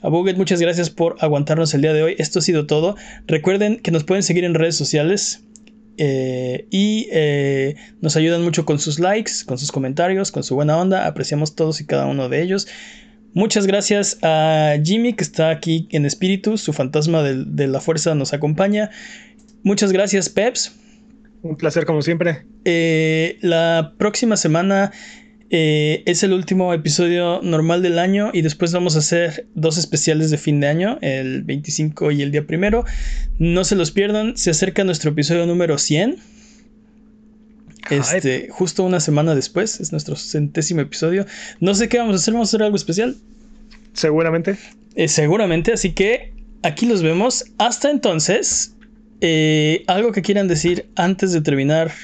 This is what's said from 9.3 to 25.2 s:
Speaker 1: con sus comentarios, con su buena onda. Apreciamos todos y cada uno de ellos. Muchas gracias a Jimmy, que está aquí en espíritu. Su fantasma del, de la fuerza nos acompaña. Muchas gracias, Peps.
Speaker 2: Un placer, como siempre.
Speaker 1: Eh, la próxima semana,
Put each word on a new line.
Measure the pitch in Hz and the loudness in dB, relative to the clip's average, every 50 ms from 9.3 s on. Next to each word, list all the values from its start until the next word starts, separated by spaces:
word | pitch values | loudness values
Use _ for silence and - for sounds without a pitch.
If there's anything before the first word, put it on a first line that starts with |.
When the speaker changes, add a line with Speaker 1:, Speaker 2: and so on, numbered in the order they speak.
| - - - | -8 -10 -8
Speaker 1:
con | - 131 | -8 -8
sus | 123 143 147 | -6 -6 -6
comentarios, | - 147 135 127 135 160 170 180 190 190 196 - | -4 -4 -4 -2 0 0 0 2 2 0 -2 -4
con | - 139 | -4 -6
su | 139 - 131 | -4 -2 -2
buena | 135 147 151 156 | 0 2 2 2
onda. | 165 180 190 190 - - | 2 2 2 2 0 0
Apreciamos | 156 151 - 135 - 151 147 151 156 151 | -2 -4 -4 -6 -4 -2 -2 -2 -4 -2
todos | - 165 156 156 - | -2 -2 -2 -2 -6
y | 151 | -4
cada | - 147 139 139 | -4 -2 -2 0
uno | 135 139 139 131 123 | 0 -2 -2 -2 -2
de | 131 143 | -2 -2
ellos. | 170 185 190 196 - - - - - - - - - - - - - - | 0 0 -2 -2 -4 -8 -14 -20 -20 -20 -20 -20 -20 -20 -20 -20 -20 -6
Muchas | - 170 208 220 - 220 196 | -2 0 0 2 2 2 2
gracias | 190 196 202 202 - 208 202 196 196 - - | 2 2 2 2 2 0 0 0 -2 -4 -2
a | - 160 160 156 156 160 156 156 151 151 147 147 | 0 2 4 4 4 4 4 4 4 4 2 2
Jimmy, | 151 160 202 226 233 247 233 | 2 2 2 2 2 0 0
que | - 170 | -2 -6
está | 151 - - 160 160 | -6 -2 0 2 2
aquí | 160 151 - 170 160 165 160 - | 0 0 -2 -2 -2 -2 -2 -2
en | - 156 147 | -2 0 0
espíritu. | 143 143 - 190 185 196 190 196 214 220 214 | 0 0 0 0 0 0 0 0 -2 -2 0
Su | - - | -2 -4
fantasma | 147 - - 139 151 151 151 165 170 160 | -2 -2 -4 -2 0 0 0 2 2 2
del, | 147 139 135 131 135 - 147 | 2 0 0 -2 -4 -6 -2
de | 143 143 | -2 0
la | 135 131 135 | 0 0 -2
fuerza | - - 160 160 - 170 160 | -2 -2 -2 0 0 0 0
nos | 147 135 - | 0 -2 -2
acompaña. | - 143 151 151 156 151 190 202 208 208 214 208 - - - - - - - - _ - - - - - | -4 -2 -2 -2 0 0 2 2 2 0 -2 -4 -8 -16 -20 -20 -20 -20 -20 -20 _ -20 -20 -20 -20 -2
Muchas | - 190 208 202 214 196 | 0 0 2 2 2 2
gracias, | 185 185 202 196 196 196 175 - | 2 2 2 2 2 0 0 0
Peps. | - - 208 240 - - - - - - - - - - - - - - - - _ - | 0 0 0 0 0 -2 -8 -8 -10 -20 -20 -20 -20 -20 -20 -20 -20 -20 -20 -20 _ -14
Speaker 2:
Un | - 165 156 | -10 -10 -8
placer, | 143 - 156 139 170 156 | -2 -2 0 0 0 0
como | - 160 151 | 0 0 0
siempre. | 143 160 170 160 170 170 156 143 - - - - - | 0 0 0 0 0 -2 -2 -4 -10 -20 -20 -4 -2
Speaker 1:
Eh, | 180 170 170 165 165 160 156 160 156 160 160 160 170 - - | 0 2 2 2 2 2 2 2 2 2 0 0 -2 -4 -2
la | - 175 170 165 165 165 165 165 160 156 - - | 0 0 2 2 2 2 2 0 0 -2 -4 -2
próxima | - 208 208 - - 226 214 196 | -2 -2 0 0 0 0 0 2
semana, | - 170 156 165 180 196 196 196 196 202 - - - - - - | 2 2 2 2 2 2 2 2 0 -2 -4 -12 -20 -20 -20 -20